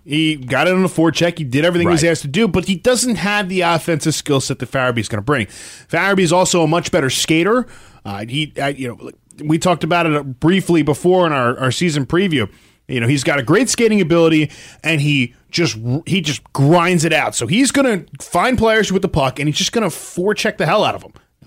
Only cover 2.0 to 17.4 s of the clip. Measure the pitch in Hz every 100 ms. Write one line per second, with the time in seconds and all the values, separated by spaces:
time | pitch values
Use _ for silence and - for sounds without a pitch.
2 | 165 156 143 160 220 185 175 180 247 247
3 | 254 175 196 208 185 185 170 165 - 160
4 | 160 - - 139 - 131 123 135 127 120
5 | 101 107 110 139 98 - - - - 165
6 | 190 196 170 175 180 180 156 170 - 139
7 | 131 - - 160 185 247 240 - - -
8 | 104 101 113 143 147 135 139 131 127 110
9 | - - _ - 151 165 185 170 160 175
10 | 165 147 139 120 160 190 170 170 143 -
11 | 180 185 170 139 120 120 131 - 175 147
12 | 123 170 196 143 101 - _ _ - 127
13 | 117 143 160 143 123 196 262 - 226 208
14 | 156 170 165 156 147 - - - 156 156
15 | 147 139 120 _ _ - 165 107 120 139
16 | - 190 151 135 - - 139 175 170 175
17 | 160 151 113 -